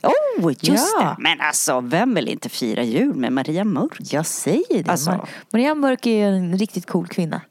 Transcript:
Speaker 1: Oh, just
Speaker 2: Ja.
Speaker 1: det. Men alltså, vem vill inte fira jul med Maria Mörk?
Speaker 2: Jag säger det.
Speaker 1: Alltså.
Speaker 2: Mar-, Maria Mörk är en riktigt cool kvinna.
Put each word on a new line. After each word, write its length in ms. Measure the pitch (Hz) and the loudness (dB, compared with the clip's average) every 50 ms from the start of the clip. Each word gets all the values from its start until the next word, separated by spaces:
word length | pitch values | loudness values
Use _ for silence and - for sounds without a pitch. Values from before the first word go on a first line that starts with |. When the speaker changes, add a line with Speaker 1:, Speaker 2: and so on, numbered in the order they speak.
| - | 2
Speaker 1:
Oh, 480 | 220 466 587 605 554 466 - 170 - 127 - | 2 4 4 2 0 0 2 0 0 0 0
just 340 | - - - 226 294 392 440 359 | 2 2 2 4 2 2 2 2
Speaker 2:
Ja. 160 | 202 147 - | 2 0 0
Speaker 1:
det. 40 | - - | 0 0
Men 180 | 160 165 - | -2 0 0
alltså, 380 | 151 151 147 - - 160 131 127 | 0 0 0 0 0 0 0 0
vem 320 | 123 123 156 175 233 262 226 | 0 0 0 2 2 2 2
vill 120 | 160 123 | 0 0
inte 220 | - - - - - | -2 -4 -6 -8 -10
fira 340 | - - 127 110 110 - 120 | -6 -4 -2 -2 0 0 0
jul 320 | 113 113 170 262 285 175 | 0 2 2 2 0 0
med 180 | 135 123 117 127 | 0 -2 0 0
Maria 300 | 135 131 151 156 180 208 | -2 -2 -2 -2 0 0
Mörk? 340 | 214 180 135 226 320 - - - - 135 | 0 0 0 -2 -2 -4 -10 -8 -4 -2
Speaker 2:
Jag 120 | 147 160 | -2 -2
säger 580 | - - - - 147 196 311 - - 320 196 165 | -2 -6 -4 -2 0 0 0 0 0 0 0 0
det. 60 | 170 | 0
Speaker 1:
Alltså. 180 | 180 156 143 170 | -2 0 0 -2
Speaker 2:
Mar-, 160 | - - - - - - - - - | -2 -2 -4 -8 -14 -18 -8 -2 0
Maria 220 | 226 254 302 311 | 2 2 2 2
Mörk 300 | 302 277 269 254 247 - | 2 2 0 0 0 0
är 220 | 240 220 208 208 202 | 2 2 2 2 2
en 260 | 190 190 180 170 185 | 2 0 0 0 0
riktigt 280 | 190 233 - - 180 - | 0 -2 -2 -4 -8 -6
cool 220 | - - 175 170 | -4 -4 -4 -4
kvinna. 340 | - - 196 170 151 - 170 - _ | -4 -4 -4 -4 -4 -4 -8 -10 _